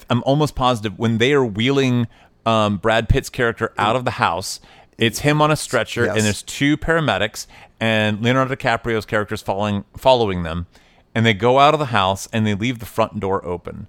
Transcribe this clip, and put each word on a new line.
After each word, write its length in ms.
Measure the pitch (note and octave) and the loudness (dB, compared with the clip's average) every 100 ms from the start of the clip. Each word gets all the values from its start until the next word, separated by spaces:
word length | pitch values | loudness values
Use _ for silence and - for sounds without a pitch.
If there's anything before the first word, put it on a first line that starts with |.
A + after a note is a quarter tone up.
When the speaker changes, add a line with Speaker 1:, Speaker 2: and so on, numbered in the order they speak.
| - | -2
Speaker 1:
I'm 140 | A#2+ | -2
almost 300 | B2+ C#3+ D3+ | 2 2 2
positive 440 | - B2+ A#2+ G#2+ F2+ | 0 0 0 -4 -2
when 200 | A#2 A2+ | 0 2
they 160 | B2 | 4
are 100 | C#3+ | 4
wheeling, 640 | B2 G2 B2 C#3 C3 B2 A2+ - - _ A#2 | 2 0 0 2 2 2 -2 -6 -20 _ 0
um, 320 | A2+ G#2+ G2+ | 2 2 0
Brad 300 | A2+ A2+ A2+ | 2 2 2
Pitt's 180 | C#3 - | 0 0
character 440 | - A#2 - A2+ - | -2 -2 -2 -4 -2
out 200 | G#2 B2 | 0 0
of 100 | B2 | -2
the 60 | |
house, 480 | A2 G#2+ E2+ - - - - - - | 0 0 -2 -6 -12 -16 -20 -16 -2
it's 220 | A2+ - | -2 0
him 220 | D3 D3+ | 0 2
on 80 | D3+ | 2
a 60 | D3+ | 0
stretcher, 480 | - B2 G#2+ A#2+ A#2 | -2 -2 -2 -2 -2
Speaker 2:
Yes. 100 | G#2 | 0
Speaker 1:
and 80 | |
there's 180 | G#2+ G2+ | 0 -2
two 360 | - - C#3+ D3+ | -6 -2 0 0
paramedics, 680 | - E3 C#3+ F#2+ G#2+ - - - - - | 0 0 0 0 -2 -6 -16 -18 -20 -6
and 440 | A2+ A2 G#2+ G#2 | -2 0 0 0
Leonardo 320 | A#2 C3 C3 | 0 2 0
DiCaprio's 500 | C3+ B2+ A#2 A#2+ A2+ | -2 -2 -2 -2 -4
character's 380 | - A2 G#2 A2 | -2 -2 -2 -6
following, 420 | - G2 G#2 G2+ - - | -6 -4 -2 -2 -6 -2
following 460 | C3+ B2 G#2+ F2+ | 2 4 2 -2
them, 240 | E2+ E2+ E2+ _ _ _ _ | -4 -6 -8 _ _ _ _
and 120 | A2+ A2+ | 0 2
they 80 | |
go 240 | G2 A#2+ C3 | 4 4 4
out 160 | C#3+ | 4
of 60 | D3+ | 4
the 60 | C#3 | 0
house, 420 | A2+ F#2+ G2 - | 0 0 0 -4
and 140 | A2+ G#2+ | -2 0
they 80 | |
leave 240 | G2+ A#2 A#2 | 0 -4 -6
the 80 | - | -8
front 320 | - A2 G#2 | -4 -4 -2
door 240 | G2 F#2+ | -4 -4
open. 440 | - F2 - - | -4 -8 -10 -14